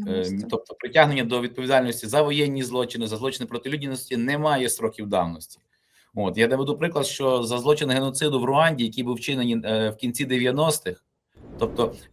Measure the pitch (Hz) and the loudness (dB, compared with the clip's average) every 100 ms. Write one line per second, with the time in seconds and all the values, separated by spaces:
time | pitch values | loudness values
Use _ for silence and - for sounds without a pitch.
0 | 202 92 92 98 - - - - 123 160 | -4 -2 -2 -4 -4 -6 -8 -12 0 4
1 | 147 139 120 123 120 123 127 135 123 113 | 4 4 0 0 -2 -4 2 4 2 -2
2 | 110 139 147 147 147 135 127 123 120 120 | 0 2 2 2 0 0 -2 -2 -2 -4
3 | 110 110 131 127 123 120 135 147 143 131 | -4 -4 -4 -4 -6 -8 -6 -6 -4 -6
4 | - 123 120 147 151 139 123 - 110 - | -4 -2 0 0 2 2 0 -2 -4 -4
5 | 107 98 85 80 - - _ _ _ _ | -2 0 0 -4 -14 -20 _ _ _ _
6 | _ - 98 90 117 131 139 147 170 160 | _ -4 -2 2 4 2 0 0 0 0
7 | 135 - 135 127 117 123 127 147 143 127 | -2 0 2 2 0 0 2 2 2 0
8 | 135 135 151 131 120 143 165 143 117 110 | 0 -2 0 0 2 4 4 4 -2 -2
9 | 120 120 127 135 120 113 107 110 110 107 | -4 -4 -4 -2 0 0 0 0 0 -2
10 | 123 120 135 127 123 139 160 151 92 - | -4 -2 0 2 2 4 2 0 -4 -8
11 | _ _ _ - - - 117 - 117 - | _ _ _ -20 -16 -4 -2 0 0 -2
12 | - | -8